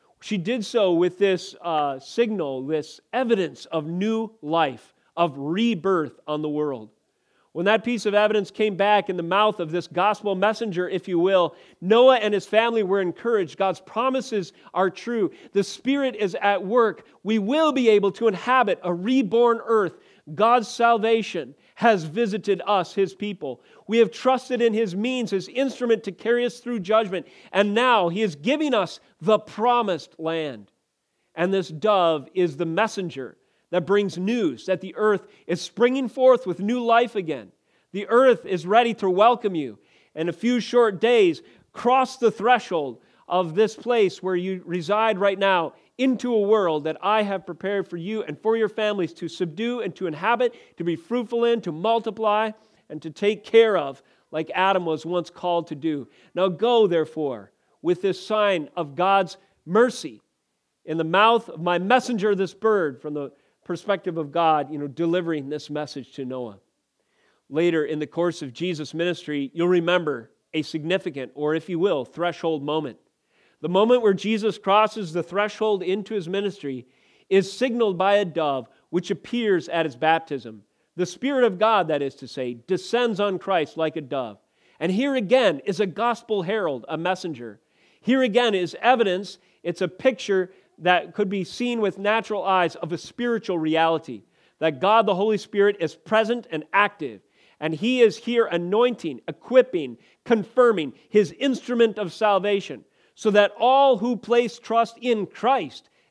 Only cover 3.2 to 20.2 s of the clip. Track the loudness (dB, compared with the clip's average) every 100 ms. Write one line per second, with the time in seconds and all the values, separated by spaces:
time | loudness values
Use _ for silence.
3.2 | 0 0 -2 -8 -8 -6 -4 -4 -2 -2
4.2 | -4 -10 -4 0 0 -4 _ _ _ -2
5.2 | -2 -2 -6 -2 -2 0 0 0 -2 -8
6.2 | -8 -6 -4 -4 -4 -6 -12 _ _ _
7.2 | _ _ _ -2 2 2 0 -4 0 2
8.2 | 2 0 -4 -2 -2 0 2 2 2 -4
9.2 | 0 2 2 0 -4 -6 -4 -2 0 0
10.2 | -4 0 0 0 -4 -4 -4 -6 -2 0
11.2 | 4 4 2 -4 -20 _ 2 6 8 6
12.2 | 4 -2 0 2 2 2 0 0 0 -4
13.2 | -2 -2 -2 -2 -2 -4 -6 -4 -2 -2
14.2 | -4 -6 -6 -12 -6 -2 -2 -2 -6 -2
15.2 | -2 -4 -6 -2 -2 -4 -2 0 -2 -2
16.2 | -4 0 0 0 0 2 2 -2 -14 _
17.2 | -2 0 0 2 2 4 4 4 4 0
18.2 | 0 0 2 4 4 0 -4 -4 0 0
19.2 | 2 2 4 2 0 0 0 -6 _ _